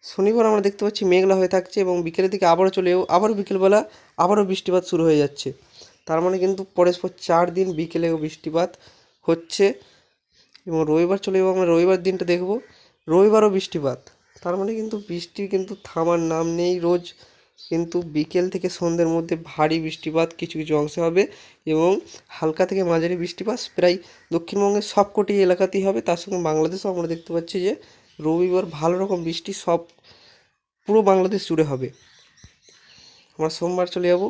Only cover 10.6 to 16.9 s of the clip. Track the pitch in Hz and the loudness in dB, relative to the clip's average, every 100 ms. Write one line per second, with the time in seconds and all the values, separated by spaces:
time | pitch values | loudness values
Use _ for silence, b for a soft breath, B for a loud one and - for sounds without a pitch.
10.6 | - 160 156 156 175 196 196 190 185 185 | -6 -2 2 2 2 0 0 0 2 2
11.6 | 180 165 175 190 175 185 170 175 180 214 | 2 4 4 2 0 -4 -2 -2 0 -4
12.6 | - b b b - 165 202 214 214 196 | -6 b b b 0 4 6 6 4 2
13.6 | - 170 143 123 - _ _ - 175 185 | -4 -4 -4 -6 -12 _ _ -14 -6 -4
14.6 | 196 226 220 220 202 170 170 - 196 190 | -4 -4 -6 -8 -8 -10 -10 -10 -4 -4
15.6 | 190 196 - - 165 170 165 160 165 165 | -4 -12 -10 -4 0 0 0 -2 -2 -2
16.6 | 175 180 170 | -2 0 0